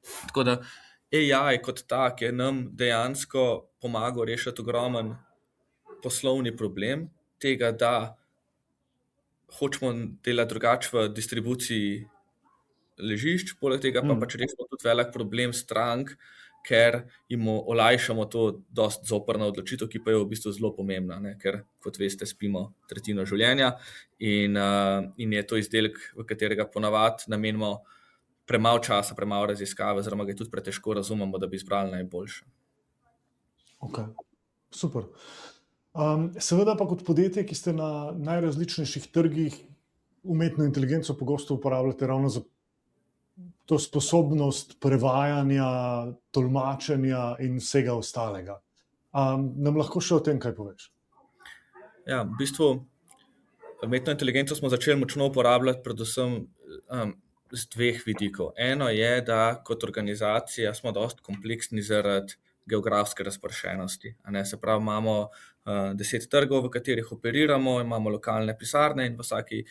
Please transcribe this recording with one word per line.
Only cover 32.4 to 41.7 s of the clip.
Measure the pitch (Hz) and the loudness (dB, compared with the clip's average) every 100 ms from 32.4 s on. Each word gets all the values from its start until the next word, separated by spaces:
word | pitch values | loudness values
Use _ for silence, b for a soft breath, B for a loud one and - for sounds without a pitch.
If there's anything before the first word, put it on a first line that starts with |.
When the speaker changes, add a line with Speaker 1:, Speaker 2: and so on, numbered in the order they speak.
| - _ _ _ _ _ _ _ _ _ _ _ _ - | -20 _ _ _ _ _ _ _ _ _ _ _ _ -16
Speaker 2:
Okej, | 110 - 110 - - _ _ _ _ | -10 -8 -8 -12 -20 _ _ _ _
super. | - 156 127 104 B B B B B B _ _ 160 | -6 -4 -4 -8 B B B B B B _ _ -2
Ehm, | 151 156 170 175 | 2 2 0 -2
seveda | - 170 208 208 | 2 4 4 4
pa | 185 | 0
kot | 175 - | 0 2
podjetje, | 160 185 202 - | 4 4 2 -4
ki | 151 | -4
ste | 175 | -2
na | 160 156 147 147 | -2 -2 -4 -6
najrazličnejših | 170 147 175 165 143 170 - 139 143 - | -6 -2 0 0 0 -4 -4 -4 -6 -2
trgih, | 170 165 151 151 - - - _ _ _ _ | 2 4 2 -2 -4 -18 -20 _ _ _ _
umetno | 185 160 165 151 147 | -2 0 2 2 2
inteligenco | 135 131 160 160 139 | 2 2 0 -2 -4
pogosto | 127 143 147 131 | -2 -2 -2 -2
uporabljate | 139 | 0